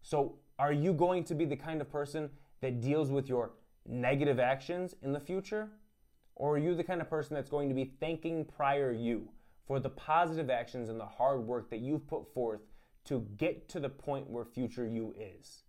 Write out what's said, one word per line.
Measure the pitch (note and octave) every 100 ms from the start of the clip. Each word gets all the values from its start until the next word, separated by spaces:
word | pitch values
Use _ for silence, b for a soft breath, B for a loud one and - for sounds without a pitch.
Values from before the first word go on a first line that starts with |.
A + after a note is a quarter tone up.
So | - D#3 C#3 - _ -
are | C#3+
you | D3 E3
going | E3+ F3 F3+
to | D#3+
be | D#3
the | D#3+ C#3+
kind | D#3+ D#3+
of | C#3+
person | D3+ C#3+ D#3 D3+ C#3+ b b
that | C3 B2
deals | A#2+ D#3 D3
with | C#3 C3
your | B2+ A2+ - _ _ -
negative | A#2+ B2 C#3 C#3+ B2+
actions | B2 C3+ - F3 F3+ -
in | C3+
the | C#3+
future? | C#3+ F#3 F#3+ G#3+ G#3+ G#3+ - _ _ _ _
Or | - C#3+
are | D3+
you | D#3
the | E3+
kind | E3 F3+
of | D#3+
person | D#3 C#3
that's | D3 C3
going | D3 C#3+
to |
be | C3 C3+ -
thanking | D#3 D#3+ E3 E3
prior | D#3 - C#3 C#3+ C3+
you | A#2 A#2 A#2 - - b b
for | - C#3
the | C3
positive | - - D#3+ F3 D#3+ C#3+
actions | B2 A#2+ B2+ A2+
and | A2+
the | G#2
hard | - C3 C3+ A2
work | B2 G#2+
that | A2+
you've | B2+ D3+ -
put | D#3+ -
forth | - A#2+ G#2+ - b b b
to | - C3+ G#2 G#2
get | G#3 - -
to | F3+
the | C#3
point | C3+ - C#3 -
where | A#2
future | A#2+ - B2 - A#2
you | A2+ A2 -
is? | G#2 F#2 - -